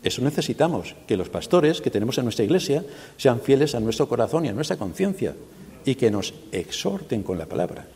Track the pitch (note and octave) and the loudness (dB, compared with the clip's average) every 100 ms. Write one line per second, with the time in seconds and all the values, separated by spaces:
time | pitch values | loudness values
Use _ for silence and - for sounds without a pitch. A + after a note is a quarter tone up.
0 | - - C3 D3+ D#3 A2+ D#3 C3+ E2 - | -4 0 -2 0 -2 2 2 2 -6 -14
1 | - G2+ F2+ F2 - F3+ D3+ E3 B2+ G#2 | -2 -2 0 -6 2 4 4 2 0 0
2 | A2 C3 B2 G#2+ G#2+ F3+ - C#3+ - - | 0 0 -2 0 2 2 2 -2 -2 -14
3 | - - C3+ A#2 - C#3 D3+ A#2+ A2 A2+ | -18 0 2 2 4 6 6 2 0 0
4 | C#3+ A#2+ G#2+ D3+ D#3 G2 D#3 F#3 F#2+ F2 | 0 2 0 0 0 -2 -4 -4 -6 -2
5 | F#3+ F#3+ G2 - - - - - - C3 | -2 0 -4 -4 -16 -20 -20 -6 -2 2
6 | A2+ G#2 F#2 - - - - - - G3 | 2 2 -4 -10 -8 -8 -6 -4 -4 -4
7 | - A2+ F#2+ F2+ D#2+ F2 F2+ - - | -4 -4 -2 -4 -4 -2 -4 -4 -16